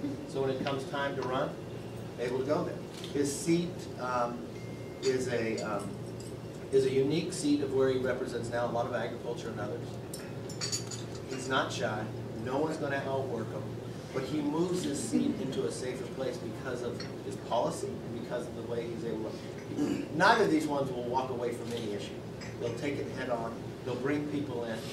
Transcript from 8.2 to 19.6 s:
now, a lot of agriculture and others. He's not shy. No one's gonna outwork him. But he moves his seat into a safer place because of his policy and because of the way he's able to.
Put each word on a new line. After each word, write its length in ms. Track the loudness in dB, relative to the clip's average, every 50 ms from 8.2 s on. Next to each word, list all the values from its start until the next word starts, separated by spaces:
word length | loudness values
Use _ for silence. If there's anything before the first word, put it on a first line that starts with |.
| 0 -2 0 -2 -2 0
now, 140 | 2 2 2
a 0 |
lot 180 | 2 2 2 2
of 80 | 2 2
agriculture 560 | 0 0 -2 -4 -4 -4 -4 -4 -4 -4 -4
and 100 | -4 -4
others. 280 | -2 -2 -2 -4 -4 -6 -6 -6 -6 -6 -8 -8 -6 -6 -6 -6 -6 -6 -4 -4 -2 -2 -2 -2 -4 -4 -6 -6 -6 -6 -6 -8 -6 -6
He's 200 | -4 -4 -2 2
not 220 | 2 2 2 2
shy. 340 | 0 0 0 0 0 0 -2 -4 -4 -6 -6 -6 -6 -4 -4
No 140 | 0 2 2
one's 180 | 2 2 0
gonna 240 | 0 0 0 0 0 0
outwork 420 | 0 0 0 0 0 -2 -2 -2 -4
him. 120 | -4 -4 -4 -4 -6 -6 -6 -6 -8 -8 -8 -4 -2
But 100 | -2 -2
he 160 | 0 0 0
moves 440 | 2 2 4 4 4 4 2 2 2
his 160 | 0 0 0
seat 340 | -2 2 2 4 4 4 2 0
into 240 | -2 -2 0 0 0
a 60 | 0
safer 340 | -2 -2 -2 -4 -2 -4 -4 -6 -4
place 240 | -2 -2 -2 -2
because 460 | -2 -6 -6 -6 -6 -4 -4 -4 -2 -2
of 180 | -4 -4 -4 -6 -6 -6 -6 -6
his 100 | -6 -6 -6 -2 0
policy 380 | 2 2 4 2 0 -2 -4
and 340 | -4 -4 -4 -6 -6 -6 -6
because 240 | -4 -4 -4 -4 -4
of 100 | -4 -6
the 60 | -6 -4 -2
way 140 | -2 -2 -2
he's 160 | -2 -4 -2 -2
able 280 | -2 -2 -2 -2 -4
to. 720 | -6 -6 -8 -8 -8 -8